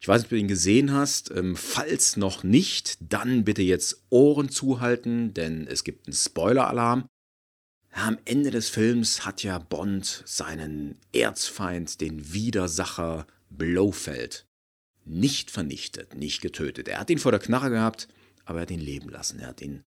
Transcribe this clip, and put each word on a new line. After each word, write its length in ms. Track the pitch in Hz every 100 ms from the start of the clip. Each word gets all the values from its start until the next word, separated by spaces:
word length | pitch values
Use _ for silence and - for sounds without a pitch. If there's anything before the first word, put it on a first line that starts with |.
Ich 60 | -
weiß 140 | 117
nicht, 40 | 117
ob 40 |
du 80 | 113
ihn 100 | 101
gesehen 440 | 95 85 113 139
hast. 380 | 139 143 - -
Ähm, 240 | 95 92
falls 600 | 85 - - 151 - - -
noch 260 | 98 -
nicht, 560 | 92 123 185 - - -
dann 460 | 82 104 123 127
bitte 180 | 104 107
jetzt 400 | 90 90 - - -
Ohren 380 | 123 143 147 139
zuhalten, 840 | - 135 120 120 120 120 117 117
denn 360 | 95 80 80 76
es 160 | 62
gibt 240 | - - -
einen 60 |
Spoiler-Alarm. 920 | - - - 90 131 127 123 117 123 123 _ _ _ _ _ _ _ _
Ja, 140 | - 110
am 100 | 110
Ende 260 | - 131 139
des 180 | 120 110
Films 560 | - 110 120 113 -
hat 200 | - -
ja 160 | 101 90
Bond 640 | 82 78 98 98 - - -
seinen 720 | - 78 80 78 76 73 71 _
Erzfeind, 880 | 60 - - - - 92 87 80 -
den 320 | 80 80 73
Widersacher 960 | 95 117 104 90 80 87 - 85 80 - _ _
Blofeld, 960 | - 82 87 101 92 - 65 60 - _ _ _ _ _ _
nicht 480 | 76 82 135 139 -
vernichtet, 640 | - 76 - - - - -
nicht 240 | 73 -
getötet. 480 | 87 - 73 64 -
Er 100 | -
hat 120 | 113
ihn 80 | 160
vor 120 | 135
der 100 | 104
Knarre 300 | - 123 135
gehabt, 380 | 113 113 - - _ _ _
aber 140 | - 85
er 40 |
hat 100 | 85
ihn 80 | 87
leben 280 | 73 69 71
lassen. 300 | 65 - -
Er 80 | 64
hat 160 | 64
ihn 220 | 71 69 -